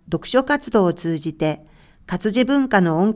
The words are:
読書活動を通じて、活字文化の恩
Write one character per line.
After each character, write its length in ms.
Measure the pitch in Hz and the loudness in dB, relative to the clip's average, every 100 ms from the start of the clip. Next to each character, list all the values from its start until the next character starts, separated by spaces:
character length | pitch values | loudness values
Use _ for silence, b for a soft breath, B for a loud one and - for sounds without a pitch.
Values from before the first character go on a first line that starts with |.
| - | -8
読 160 | 165 - | -6 0
書 200 | 254 262 | 0 2
活 260 | 285 - | -2 0
動 140 | 220 180 | 2 2
を 80 | |
通 240 | - 165 160 | 0 -4 -4
じ 160 | 156 | -6
て、 320 | 156 156 151 b b b b - | -4 -4 -4 b b b b -8
活 260 | 180 214 | -4 -2
字 140 | 226 247 | 0 2
文 240 | 277 262 | 2 2
化 100 | 202 | 2
の 200 | 170 160 | 2 2
恩 140 | 208 | 0